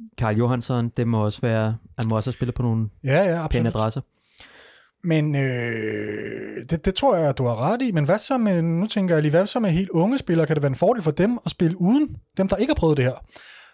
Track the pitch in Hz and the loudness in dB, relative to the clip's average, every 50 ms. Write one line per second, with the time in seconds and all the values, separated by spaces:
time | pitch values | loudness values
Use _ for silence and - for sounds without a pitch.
0 | 117 110 - - 120 110 107 107 120 120 127 123 117 - 131 120 117 120 - - | -20 -16 -8 -4 -2 0 2 2 2 2 2 0 -2 -2 -2 -2 -2 -2 -2 -2
1 | 120 117 117 110 104 107 107 - - 120 113 110 110 110 113 113 _ - - - | -2 0 0 0 0 0 -2 -2 -2 -2 0 0 0 0 -2 -4 _ -14 -10 -6
2 | 110 110 110 110 107 127 117 - 127 120 120 - 123 120 113 113 110 107 - _ | -4 -2 -2 -2 -2 -4 -4 -4 -4 -4 -4 -2 -2 0 0 0 -2 -4 -6 _
3 | - 135 135 160 196 190 165 170 160 151 - 123 113 113 - 107 110 110 110 139 | -4 0 2 2 2 2 0 -2 -2 -2 0 0 0 0 0 0 -2 -2 -2 -6
4 | - _ _ _ _ _ _ - - - - - - - - _ _ _ _ _ | -10 _ _ _ _ _ _ -20 -20 -20 -20 -20 -20 -20 -20 _ _ _ _ _
5 | - 175 160 156 151 151 147 139 139 131 127 123 120 120 117 113 110 107 107 104 | -4 0 0 2 2 0 0 0 0 0 -2 -2 -4 -4 -4 -4 -4 -4 -4 -4
6 | 104 107 107 107 107 110 110 110 104 104 107 107 110 131 165 160 - 190 190 - | -6 -6 -6 -8 -8 -8 -10 -10 -10 -10 -10 -10 -8 -4 -4 -2 -2 -2 -2 0
7 | - 277 233 175 160 147 127 - 131 120 120 110 123 156 214 240 269 247 190 156 | 2 2 2 4 2 0 0 0 0 -2 -2 0 0 -2 0 0 -2 -2 0 0
8 | 147 139 180 220 - - 277 254 226 208 185 170 165 170 165 165 190 214 - 214 | 2 2 0 0 0 -2 -2 0 2 2 2 2 0 0 0 0 -2 -2 -2 -2
9 | 190 180 170 156 151 151 143 170 190 208 - 254 226 196 156 170 196 185 - 165 | 0 2 2 2 2 4 4 2 2 2 0 0 0 2 2 2 0 0 0 0
10 | 165 208 262 269 - - 175 165 160 143 160 151 143 143 131 - 175 185 254 240 | 2 2 0 -2 0 0 2 2 2 2 0 0 0 0 0 2 2 2 2 2
11 | 165 156 147 - 175 214 247 233 - 170 - - 185 160 175 190 180 185 233 294 | 0 -2 0 2 2 0 0 -2 -4 -6 -2 0 0 0 0 2 2 2 4 4
12 | 302 - - - - _ - - 190 190 202 185 220 269 311 - - 160 151 - | 2 0 -4 -12 -18 _ -4 -2 0 0 0 0 0 0 0 2 2 2 2 4
13 | 127 127 123 - - - - - - - - - - - | 2 0 -2 -4 -12 -20 -20 -20 -20 -20 -20 -20 -20 -20